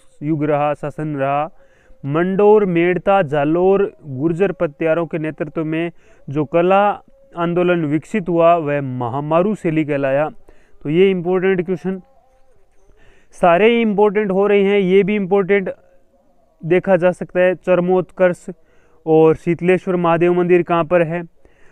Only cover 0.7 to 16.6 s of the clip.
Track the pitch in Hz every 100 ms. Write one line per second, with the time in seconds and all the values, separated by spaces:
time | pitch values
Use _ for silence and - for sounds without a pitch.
0.7 | 147 151 - 156 143 135 143 160 - _
1.7 | _ _ - 139 151 180 190 208 214 202
2.7 | 170 175 175 196 196 151 147 147 170 185
3.7 | 196 202 - 151 127 160 170 196 175 170
4.7 | 143 160 160 165 170 156 151 156 170 156
5.7 | 160 170 - - - - 139 147 165 180
6.7 | 196 202 190 - _ _ 170 170 175 175
7.7 | 175 151 151 - 220 180 170 165 170 147
8.7 | 143 135 127 120 131 151 165 196 202 175
9.7 | 156 147 143 135 139 151 - - - -
10.7 | - 147 160 196 185 170 185 190 190 180
11.7 | 180 185 190 - _ _ _ _ _ _
12.7 | _ - _ - - _ - 180 170 220
13.7 | 233 226 202 208 196 214 185 202 202 196
14.7 | 202 185 190 190 208 185 202 185 202 185
15.7 | - _ _ _ _ _ _ _ _